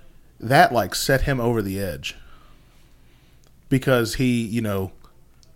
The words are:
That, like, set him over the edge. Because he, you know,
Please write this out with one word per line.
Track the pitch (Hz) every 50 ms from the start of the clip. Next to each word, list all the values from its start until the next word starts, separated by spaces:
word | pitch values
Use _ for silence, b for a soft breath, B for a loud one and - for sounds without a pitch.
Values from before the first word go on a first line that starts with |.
| b b b b b b b -
That, | 113 113 135 160 180 - 123
like, | 113 98 - -
set | - - - 135 127
him | - 147 139 123
over | 117 120 120 110
the | 98 98 95 98
edge. | 98 90 73 69 71 - - b b b b b b b b b b b b b b b b b b b b b b b b b b b - - - -
Because | 139 131 - 139 131 120 117 - -
he, | - 127 123 120 117 117
you | 92 113 117
know, | 110 104 98 98 95 - - - - - - - - - - - - - -